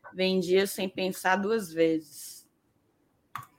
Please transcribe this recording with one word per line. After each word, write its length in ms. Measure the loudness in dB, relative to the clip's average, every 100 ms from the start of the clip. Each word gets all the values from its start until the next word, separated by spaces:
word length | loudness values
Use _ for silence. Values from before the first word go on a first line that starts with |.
| -12
Vendia 500 | -2 2 2 4 2 2
sem 220 | -2 -6
pensar 480 | -4 -4 -2 0 2
duas 360 | 2 -2 -2
vezes. 760 | 0 2 2 -4 -16 -18 -18 _ _ _ _ _ _ _ _ _ -18 -18